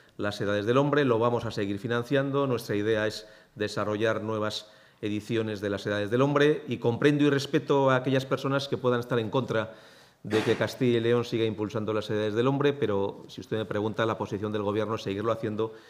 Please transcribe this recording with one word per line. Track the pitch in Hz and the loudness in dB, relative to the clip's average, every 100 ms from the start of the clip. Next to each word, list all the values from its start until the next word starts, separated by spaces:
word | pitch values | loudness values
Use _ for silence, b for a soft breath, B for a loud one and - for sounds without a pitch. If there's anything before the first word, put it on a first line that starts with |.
| B - | B -6
las | 104 101 | -6 -2
Edades | 101 104 | -2 0
del | 104 127 | 2 2
Hombre, | 147 143 | 4 2
lo | 139 113 | 2 4
vamos | 120 120 | 2 0
a | 113 | -4
seguir | 110 101 101 | -4 -4 -4
financiando. | 120 120 117 139 139 139 139 | -2 -2 0 0 0 0 0
Nuestra | 117 - 104 | -2 -2 -2
idea | 104 110 107 | 0 0 0
es | - - B B - | -4 -14 B B -6
desarrollar | 107 - 104 107 110 110 | -4 -2 -2 0 0 0
nuevas | 107 110 107 - - b b b | -2 -2 -2 -4 -10 b b b
ediciones | 107 104 101 117 110 104 | -4 -4 -2 -2 -2 -4
de | 104 | -4
las | 98 - | -4 -2
Edades | 104 101 | -2 0
del | 120 | 2
Hombre | 139 143 147 151 - | 4 4 4 4 -2
y | 120 | -2
comprendo | 120 117 147 147 | 0 4 4 4
y | 147 | 2
respeto | 139 135 156 143 143 135 | 2 0 -2 2 2 4
a | 127 | 2
aquellas | 131 131 | 2 0
personas | 131 135 139 135 135 | 0 -2 0 -2 -2
que | 110 | -2
puedan | 123 120 | 2 0
estar | 117 123 | 0 0
en | 110 | 2
contra | 135 120 110 107 B B B B B | 0 0 -2 -2 B B B B B
de | 98 110 | 0 2
que | 107 107 | 2 2
Castilla | 110 - 127 117 | 0 2 2 4
y | |
León | 113 120 | 4 2
siga | 117 117 | 2 0
impulsando | 113 107 104 113 107 | 0 0 -4 -2 -2
las | 107 104 | -2 0
edades | 107 107 | 0 0
del | 107 127 | 2 2
hombre, | 139 143 | 4 2
pero | 143 107 101 98 - - | 2 0 0 0 -4 -14
si | - | -14
usted | - 110 | -6 -6
me | |
pregunta, | 107 104 107 104 113 | -2 -2 -2 0 0
la | 107 | 0
posición | 104 104 107 | -4 -4 -4
del | 107 | -2
Gobierno | 101 104 107 | -2 0 -2
es | 110 | -4
seguirlo | 107 98 113 | -4 -2 -2
haciendo, | 113 113 107 110 B | -2 -2 -2 -4 B